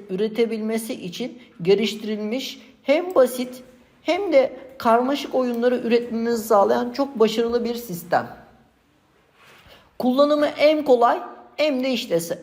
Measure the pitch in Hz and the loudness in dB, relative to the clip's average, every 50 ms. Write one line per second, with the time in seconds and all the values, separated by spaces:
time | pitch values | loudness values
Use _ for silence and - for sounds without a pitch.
0 | - - 190 185 220 214 214 240 233 220 226 214 220 220 226 226 226 226 254 - | -10 -8 -4 -4 -4 -2 0 0 -2 0 -2 -4 -4 -4 -4 -4 -6 -6 -10 -10
1 | - 175 170 - 240 247 - - - - _ - 165 185 202 202 226 - - - | -10 -12 -10 -10 -10 -10 -12 -14 -20 -20 _ -4 2 2 4 4 2 -2 -4 -6
2 | - 214 214 208 214 214 226 269 269 - - - - - - _ _ - 285 330 | -6 -6 -6 -6 -6 -6 -6 -6 -8 -8 -14 -16 -20 -20 -20 _ _ 0 2 2
3 | 349 359 370 - 254 247 247 247 254 247 - - - - - _ _ _ _ _ | 0 0 2 2 2 2 2 -4 -8 -8 -10 -16 -20 -20 -20 _ _ _ _ _
4 | - 262 339 370 403 359 311 269 254 - - - - - - - - 226 226 240 | -4 -2 -2 -2 0 2 4 4 4 2 -2 -8 -18 -18 -10 -4 0 2 2 4
5 | 254 262 294 277 - - - 262 254 247 240 233 240 247 247 240 247 226 233 233 | 2 0 -2 -4 -4 -4 -2 -2 -2 -2 -2 0 0 0 0 0 0 2 0 0
6 | 240 - 226 226 226 233 233 226 214 - 226 202 196 214 240 240 247 240 240 - | 0 0 -6 -4 -2 -2 -2 -2 0 2 4 4 4 4 2 0 -2 -4 -2 -4
7 | 277 277 - 208 220 214 220 233 233 233 233 240 220 233 240 - - - 175 170 | -4 -2 2 2 2 2 2 0 -2 0 0 -2 -2 -2 -6 -6 -8 -10 -10 -10
8 | - - 151 123 117 - - - - - _ _ _ _ _ _ _ _ _ _ | -6 -2 -2 -2 -2 -2 -12 -18 -20 -20 _ _ _ _ _ _ _ _ _ _
9 | _ _ _ _ _ _ _ _ _ - - - _ - - - _ _ _ - | _ _ _ _ _ _ _ _ _ -20 -20 -20 _ -20 -20 -20 _ _ _ -4
10 | 220 254 247 269 285 294 302 294 294 - - - 277 302 311 302 277 285 247 233 | -2 0 4 4 4 4 4 2 0 0 0 4 4 4 4 4 4 4 4 6
11 | 233 247 311 370 - - - - - - _ - 294 311 269 254 254 269 254 220 | 6 4 2 2 -4 -10 -16 -18 -20 -12 _ -2 -2 0 0 0 -2 -2 -2 -4
12 | - - 170 165 170 - 165 - | -4 -2 -2 -2 -2 -4 -8 -10